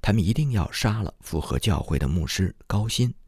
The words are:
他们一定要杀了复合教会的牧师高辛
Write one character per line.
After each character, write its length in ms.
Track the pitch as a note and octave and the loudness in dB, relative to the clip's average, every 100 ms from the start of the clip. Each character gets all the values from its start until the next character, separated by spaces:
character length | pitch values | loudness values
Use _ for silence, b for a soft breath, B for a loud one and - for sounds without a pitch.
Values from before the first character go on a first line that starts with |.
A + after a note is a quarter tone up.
他 100 | - | 2
们 100 | A2 | 2
一 120 | F2+ | 2
定 180 | A#2 D3 | 2 2
要 180 | A2 - | 0 -2
杀 320 | - A2+ G#2+ | -2 -2 0
了 140 | G2 - | -4 -8
复 180 | - D#2+ | -4 -4
合 180 | - B1+ | -2 0
教 220 | - D#2+ | 0 0
会 160 | - D#2 | 0 0
的 120 | C#2 | 2
牧 180 | E2 D2+ | 0 -2
师 260 | - F#2+ - - | 0 -2 -2 -4
高 220 | G2+ A2+ | -2 0
辛 260 | - A#2+ - | 0 0 -2